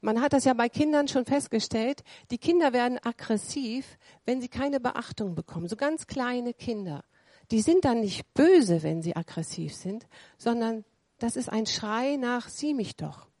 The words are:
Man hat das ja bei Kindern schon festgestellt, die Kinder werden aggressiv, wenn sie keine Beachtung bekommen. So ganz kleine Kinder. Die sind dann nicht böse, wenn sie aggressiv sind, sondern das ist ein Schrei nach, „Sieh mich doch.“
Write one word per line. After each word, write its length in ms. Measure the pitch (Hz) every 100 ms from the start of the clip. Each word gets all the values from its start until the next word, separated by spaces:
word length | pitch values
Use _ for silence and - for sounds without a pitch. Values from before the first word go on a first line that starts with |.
Man 200 | 208 220
hat 120 | 277
das 120 | 277 262
ja 80 |
bei 160 | 240 233
Kindern 380 | - 302 302 285
schon 180 | 262 247
festgestellt, 760 | 285 - 226 - 226 226 285 - - _
die 60 | 247
Kinder 360 | - 349 302
werden 260 | 240 247 247
aggressiv, 920 | 240 233 - 214 - - 254 240 - - _ - -
wenn 160 | 254
sie 60 | 247
keine 320 | - 277 277
Beachtung 560 | 247 - 233 - 208 170
bekommen. 320 | - 170 170
So 80 | 214
ganz 320 | 190 320 -
kleine 460 | - 247 247 240
Kinder. 500 | 240 - 220 190 147 - _ _ _ _
Die 100 | 220
sind 240 | 214 349 285
dann 160 | 233
nicht 320 | 214 - -
böse, 500 | - 311 370 214 170
wenn 180 | 156 160
sie 140 | 165 170
aggressiv 580 | 170 - 165 - 156 -
sind, 320 | 185 214 - - - _
sondern 460 | 240 233 226 226 214 _ _ _
das 160 | 233 247
ist 140 | 247
ein 160 | 220 220
Schrei 520 | - 214 220 262 285
nach, 320 | 247 247 233
„Sieh 240 | - 294
mich 220 | 285 208 -
doch.“ 320 | 151 - - _